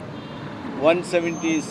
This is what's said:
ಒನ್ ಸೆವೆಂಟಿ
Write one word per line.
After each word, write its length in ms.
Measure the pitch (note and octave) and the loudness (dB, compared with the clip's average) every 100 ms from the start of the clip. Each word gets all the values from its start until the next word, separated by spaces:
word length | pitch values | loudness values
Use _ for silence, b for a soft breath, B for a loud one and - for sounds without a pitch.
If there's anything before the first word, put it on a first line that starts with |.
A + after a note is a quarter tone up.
| - - - - - - - - | -10 -10 -10 -10 -10 -8 -8 2
ಒನ್ 220 | D3 F3 | 4 4
ಸೆವೆಂಟಿ 560 | E3+ F3 E3+ E3 E3 D#3 - | 4 2 2 0 0 0 0